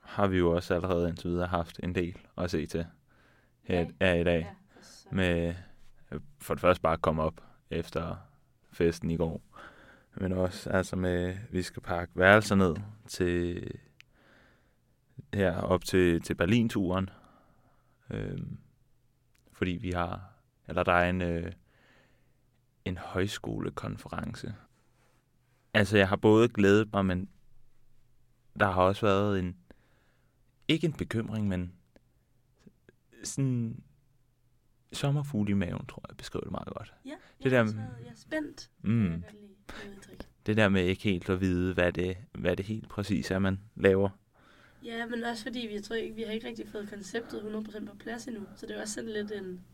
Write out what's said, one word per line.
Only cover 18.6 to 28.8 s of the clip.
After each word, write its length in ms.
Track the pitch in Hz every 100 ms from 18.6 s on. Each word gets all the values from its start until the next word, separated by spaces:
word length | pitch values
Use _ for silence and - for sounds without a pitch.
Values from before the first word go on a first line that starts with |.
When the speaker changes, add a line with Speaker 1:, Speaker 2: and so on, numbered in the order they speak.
| _ _ _ _ _ _ _ _ _
Speaker 1:
fordi 180 | - 92
vi 200 | 87 92
har, 420 | 87 87 95 95 _ _ _ -
eller 140 | 82
der 100 | 90
er 180 | 87 87
en, 120 | 90
øh, 300 | 87 85 87 90 _ _ _ _ _ _ _ _ _ _ _ _
en 120 | - 90
højskolekonference. 1600 | - 95 98 - - 110 - - 107 104 - - - - - 104 - _ _ _ _ _ _ _ _ _ _
Altså, 220 | 110 98 104
jeg 100 | 95
har 80 | 98
både 320 | 113 107 120
glædet 440 | 120 98 101 107
mig, 140 | 104 95
men 220 | 90 95 - - - - - - - _ _ _ _ _ -
der 100 | 104
har 120 | 92